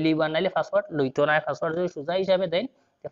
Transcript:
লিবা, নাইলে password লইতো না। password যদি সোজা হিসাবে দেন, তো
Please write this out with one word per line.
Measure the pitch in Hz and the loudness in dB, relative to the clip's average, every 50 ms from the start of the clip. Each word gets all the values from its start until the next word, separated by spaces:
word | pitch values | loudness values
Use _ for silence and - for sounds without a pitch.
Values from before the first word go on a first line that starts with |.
| 156 | 4
লিবা, | 160 160 156 156 156 156 | 2 2 2 2 0 0
নাইলে | 160 190 190 - | 0 0 0 0
password | 165 151 - - 202 202 - 170 147 | -2 -2 0 0 -2 -2 -2 -2 0
লইতো | 139 131 127 - 143 147 | 0 0 2 2 2 4
না। | 151 156 - | 4 2 2
password | - 143 - - 170 160 170 | 0 -6 -4 -4 -4 -2 -2
যদি | 180 175 - | -2 -4 -4
সোজা | - 139 156 170 190 190 | -6 -4 -2 -2 0 2
হিসাবে | 185 190 185 190 175 160 | 2 2 2 2 0 0
দেন, | 180 226 269 _ _ _ _ _ _ - | -2 -2 -4 _ _ _ _ _ _ -14
তো | 147 | -6